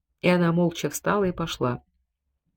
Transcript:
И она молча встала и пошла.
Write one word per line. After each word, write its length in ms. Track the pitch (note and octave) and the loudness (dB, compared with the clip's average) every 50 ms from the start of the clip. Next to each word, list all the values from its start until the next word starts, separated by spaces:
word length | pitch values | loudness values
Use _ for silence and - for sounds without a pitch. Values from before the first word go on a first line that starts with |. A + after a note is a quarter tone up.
| _ _ _ _ | _ _ _ _
И 80 | - F3 | 2 2
она 240 | F3+ F3 F3 E3+ E3 | 4 4 4 2 2
молча 360 | E3+ F3 E3 E3+ - - D3 | 2 2 0 0 -2 -6 -6
встала 360 | - - - E3 F#3 G#3 G3 | -6 -4 -2 -2 0 0 0
и 80 | F3+ F3 | -2 -2
пошла. 500 | - E3 D#3+ - - B2+ B2 B2 B2 - _ _ _ _ _ _ _ _ _ _ _ _ _ _ | -4 -6 -6 -4 -4 -2 -2 -2 -4 -8 _ _ _ _ _ _ _ _ _ _ _ _ _ _